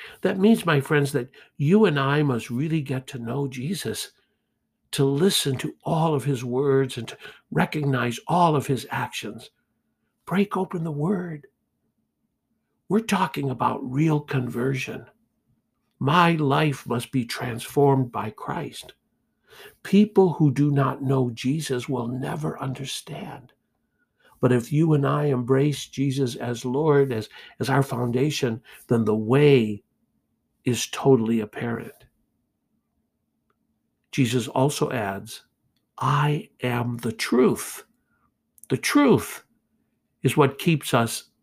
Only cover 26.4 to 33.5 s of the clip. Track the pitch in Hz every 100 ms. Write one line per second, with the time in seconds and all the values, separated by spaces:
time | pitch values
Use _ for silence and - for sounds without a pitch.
26.4 | 120 117 127 135 156 143 135 110 - -
27.4 | - - 123 135 135 120 123 123 147 -
28.4 | 123 110 - - - 117 107 107 110 139
29.4 | 147 131 110 101 _ _ _ _ _ _
30.4 | _ _ 127 117 - - 139 127 110 113
31.4 | 107 - 117 113 113 - _ _ _ _
32.4 | _ _ _ _ _ _ _ _ _ _
33.4 | _